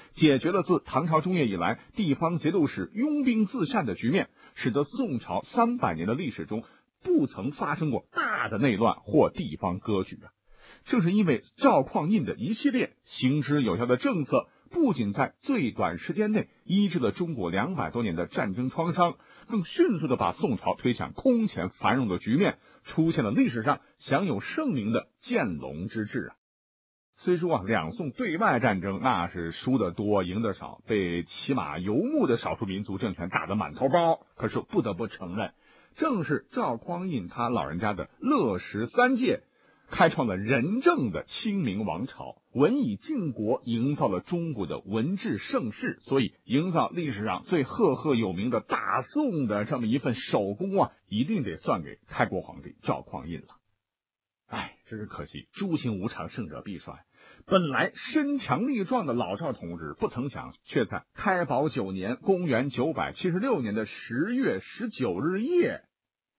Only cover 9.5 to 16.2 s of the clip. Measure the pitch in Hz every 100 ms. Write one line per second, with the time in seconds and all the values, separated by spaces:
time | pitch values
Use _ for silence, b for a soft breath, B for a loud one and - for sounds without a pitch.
9.5 | 78 95 92 - 98 90 - - _ b
10.5 | b b b - 247 170 208 185 123 -
11.5 | - 277 175 - 214 160 214 101 - 127
12.5 | 220 285 247 175 _ - - 127 147 139
13.5 | 147 117 90 120 123 277 196 135 131 -
14.5 | b b 349 285 160 104 123 135 - -
15.5 | 254 123 - 92 87 - 170